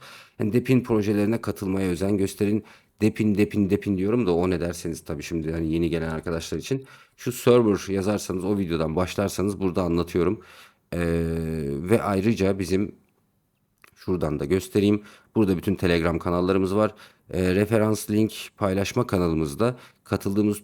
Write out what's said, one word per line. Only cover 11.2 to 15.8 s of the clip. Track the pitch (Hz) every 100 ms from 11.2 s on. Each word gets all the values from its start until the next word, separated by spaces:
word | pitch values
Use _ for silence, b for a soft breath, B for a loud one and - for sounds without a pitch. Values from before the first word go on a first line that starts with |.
| 82 82 80 80 71 71 87
ve | 113
ayrıca | 92 98 101 113 95 98
bizim | 87 95 104 - _ _ _ _ _ _ _ _ -
şuradan | _ - 90 80 73
da |
göstereyim. | 71 92 - 107 101 104 B B B
Burada | 113 101 90
bütün | 90
Telegram | 92